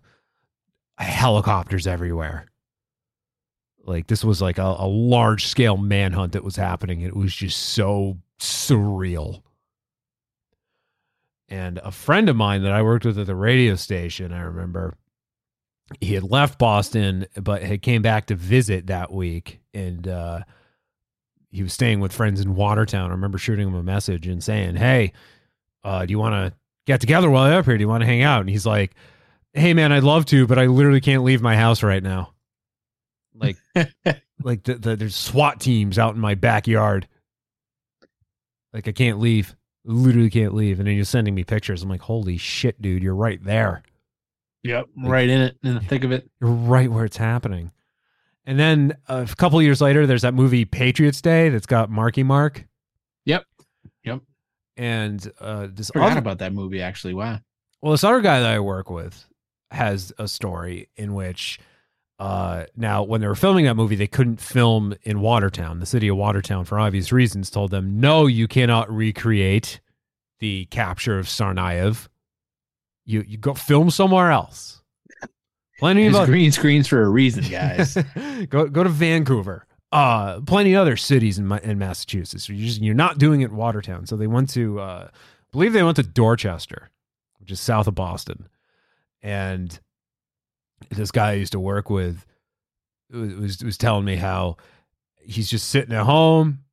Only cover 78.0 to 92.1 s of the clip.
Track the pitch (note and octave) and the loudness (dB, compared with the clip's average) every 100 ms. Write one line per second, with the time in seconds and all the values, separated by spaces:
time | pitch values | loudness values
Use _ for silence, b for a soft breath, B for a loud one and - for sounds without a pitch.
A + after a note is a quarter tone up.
78 | D3+ F#3 C#4+ C4 F3 C#3 D3+ D3 F3+ D3+ | -4 -6 -10 -8 -4 -2 0 0 0 2
79 | E3 E3 C3+ A#2+ F#2+ F2 _ _ _ D3+ | 2 2 2 0 -2 -10 _ _ _ 2
80 | C3 A2+ G2 F#2 C#3+ G3 G3 G3 E3+ A2 | 4 2 -2 -8 0 2 4 4 4 0
81 | - C3+ A2 F#2+ G2 G2+ A2 G2+ F#2+ F2 | 2 2 2 0 -2 -4 -4 -4 -4 -8
82 | - G2+ E2 F#2+ - G2+ A2+ A2 G#2+ A#2 | -8 -8 -8 -12 -12 -8 -6 -2 0 2
83 | F3 D3 D3+ C#3+ B2 G#2+ A#2 G#2 G2 F2+ | 2 4 4 4 0 -4 -4 -4 -8 -12
84 | F2+ G#2+ A2 A#2+ C3+ B2 A2 G2+ F#2+ F2+ | -8 -6 -2 0 0 -2 -4 -4 -10 -14
85 | F2+ b b b b C3 G#3 A3 E3+ D3+ | -18 b b b b -2 2 4 4 2
86 | G#2 B2+ A2+ A#2 G2+ E2 - - - _ | 0 2 2 2 -2 -8 -12 -18 -20 _
87 | _ _ _ _ F#2 F#2+ - A2 G#2 F#2 | _ _ _ _ -14 -8 -2 0 0 -2
88 | F2+ F2 - - F#2+ _ _ _ _ _ | -6 -8 -12 -16 -20 _ _ _ _ _
89 | _ _ G#2 G2+ F#2+ F#2 F2+ F2 _ _ | _ _ -10 -6 -6 -6 -10 -12 _ _
90 | _ _ _ _ _ _ _ _ - G#2 | _ _ _ _ _ _ _ _ -12 -8
91 | G#2 A#2 G#2 G2+ F#2+ G2 F#2+ G2+ G2 G2 | -4 0 0 -2 -4 -6 -4 -6 -4 -4
92 | F2+ | -4